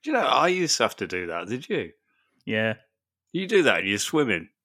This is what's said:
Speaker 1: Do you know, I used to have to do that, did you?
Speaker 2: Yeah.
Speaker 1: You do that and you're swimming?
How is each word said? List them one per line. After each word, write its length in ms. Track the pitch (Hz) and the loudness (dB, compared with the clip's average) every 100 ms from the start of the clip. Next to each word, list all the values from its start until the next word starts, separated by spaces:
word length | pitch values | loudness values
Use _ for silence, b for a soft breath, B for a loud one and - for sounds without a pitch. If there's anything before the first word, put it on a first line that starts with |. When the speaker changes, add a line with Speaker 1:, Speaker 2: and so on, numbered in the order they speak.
Speaker 1:
Do 80 | 302 | 0
you 60 | 262 | 0
know, 60 | |
I 240 | 135 131 170 | 2 2 2
used 300 | 185 165 - | 2 0 2
to 60 | |
have 120 | 110 - | 0 -2
to 100 | 90 | -6
do 200 | 90 87 | -6 -6
that, 200 | 85 87 | -6 -6
did 200 | 123 - | -8 -4
you? 220 | 180 87 _ _ _ _ _ | -6 -6 _ _ _ _ _
Speaker 2:
Yeah. 300 | - 110 110 107 _ _ _ _ _ | -4 -2 -2 -4 _ _ _ _ _
Speaker 1:
You 140 | 175 190 | -8 0
do 160 | 208 | 4
that 160 | 139 87 | 4 4
and 80 | 95 | 2
you're 100 | 101 | -2
swimming? 500 | - 156 131 87 82 _ | 0 0 2 0 -4 _